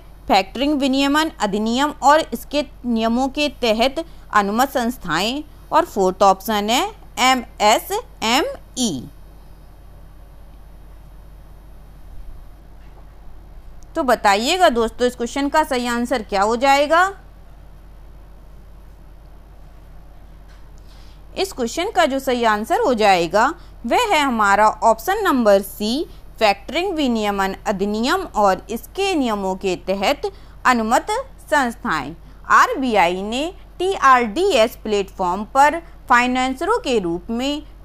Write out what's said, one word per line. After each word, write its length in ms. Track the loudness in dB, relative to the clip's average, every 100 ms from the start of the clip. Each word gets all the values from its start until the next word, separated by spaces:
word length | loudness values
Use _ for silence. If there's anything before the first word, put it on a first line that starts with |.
| -8 -14 0
फैक्टरिंग 500 | 0 0 -2 -2 0
विनियमन 500 | 0 0 2 2 0 -2
अधिनियम 520 | -4 -2 -2 0 -2 2
और 180 | 4 4 2
इसके 320 | -6 -6 -4 -4 -8 -4
नियमों 420 | -2 0 0 -2
के 200 | -2 -4 -2
तहत 420 | 0 2 0 -2 -8 -14 -2
अनुमत 360 | 0 0 0 0
संस्थाएं, 720 | 0 -4 -4 -4 -2 -2 -4 -10 -16 -2
और 120 | 0
फोर्थ 380 | 0 0 0 4
ऑप्शन 480 | 4 4 0 -2 0
है 120 | 0 0 -6 -14 0
एमएसएमई। 1900 | 2 2 -2 0 4 4 2 -6 -8 -6 0 0 0 -6 -12 -6 -4 -4 -10 -18 -20 -20 -20 -20 -20 -20 -20 -20 -20 -20 -20 -20 -20 -20 -20 -20 -20 -20 -20 -20 -20 -20 -20 -20 -20 -20 -20 -20 -18 -14 -14 -14 -16 -20 -20 -20 -20 -20 -20 -20 -18 -18 -18 -20 -18 -18 -10
तो 80 | -4
बताइएगा 640 | 0 2 4 2 2 2 4
दोस्तों, 380 | 4 -2 0 -2
इस 100 | -2
क्वेश्चन 320 | -6 -4 -2
का 140 | 0
सही 220 | 0 -2 -2
आंसर 360 | -4 -2 -4
क्या 200 | -4 0
हो 140 | 0 2
जाएगा? 540 | 2 2 4 2 2 -2 -16 -20 -20 -20 -20 -20 -20 -20 -20 -20 -20 -20 -20 -20 -20 -20 -20 -20 -20 -20 -20 -20 -20 -20 -20 -20 -20 -20 -20 -20 -20 -20 -20 -20 -20 -20 -20 -20 -20 -20 -14 -8
इस 160 | -8
क्वेश्चन 380 | -6 -6 -4 -4
का 140 | 0
जो 140 | 0 0
सही 260 | -2 0
आंसर 360 | 0 0 0 0
हो 140 | 2
जाएगा 580 | 2 4 4 2 2 0 -2 -12 -14 -2
वह 260 | 0 2
है 80 | 2
हमारा 480 | 2 2 4 4 4
ऑप्शन 540 | 4 2 2 0 -2
नंबर 380 | 0 2 4 4
सी, 440 | 2 -6 -4 -4 -6 -12 -20 0
फैक्टरिंग 540 | 0 0 -4 -4 -2
विनियमन 600 | -2 0 0 0 -2 -2 -4 -4
अधिनियम 560 | -2 -2 -2 0 -2 -2 0
और 300 | 2 0 -4
इसके 440 | -12 -10 -4 -2
नियमों 400 | 0 -2 -2 -4 -4
के 180 | -4 -4 -4
तहत 360 | -2 -2 -2 -6 -10 -18 -4 0
अनुमत 400 | 0 2 0 0 -4 -6 -14 -2
संस्थाएं। 640 | 0 0 -4 -4 -4 -6 -12 -18 -14 2
आरबीआई 720 | 4 4 0 0 2 2 0
ने 300 | -4 -6 -6 -10 -16 -6
टीआरडीएस 960 | -4 0 4 4 2 0 2 4 2 0
प्लेटफॉर्म 680 | -4 -2 -2 -4 -4 -4 -2
पर 240 | 4 4 2 -6 -14 2
फाइनेंसरों 720 | 2 4 0 -2 -2 -2 -2
के 200 | 0 -2
रूप 320 | 0 -4 -6
में 320 | -6 -4 -6 -10 -18